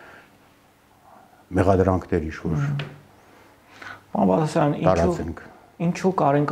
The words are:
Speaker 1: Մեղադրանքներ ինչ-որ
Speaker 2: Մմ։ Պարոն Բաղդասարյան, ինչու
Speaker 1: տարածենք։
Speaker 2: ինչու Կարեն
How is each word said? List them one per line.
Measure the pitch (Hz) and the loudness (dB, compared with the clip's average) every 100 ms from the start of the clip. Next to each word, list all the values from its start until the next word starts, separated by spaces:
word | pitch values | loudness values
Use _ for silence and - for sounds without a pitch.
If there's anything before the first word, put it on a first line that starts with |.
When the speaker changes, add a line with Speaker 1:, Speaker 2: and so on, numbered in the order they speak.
| - - - _ _ _ _ _ _ _ - - - _ - | -20 -20 -20 _ _ _ _ _ _ _ -20 -20 -20 _ -6
Speaker 1:
Մեղադրանքներ | 92 90 95 92 90 - 90 78 | 0 4 4 4 0 -2 -4 -4
ինչ-որ | - 85 | -8 -4
Speaker 2:
Մմ։ | 76 71 69 - - - _ _ - - _ _ - - - _ | -2 -2 -4 -8 -14 -20 _ _ -20 -20 _ _ -20 -20 -20 _
Պարոն | - 196 | 0 2
Բաղդասարյան, | 185 156 165 147 | 2 2 0 0
ինչու | 160 160 | 2 2
Speaker 1:
տարածենք։ | 87 87 82 80 78 - - - - | 2 2 0 -6 -10 -16 -20 -18 -4
Speaker 2:
ինչու | 170 170 185 180 | -4 0 -2 2
Կարեն | 147 143 143 | 2 2 2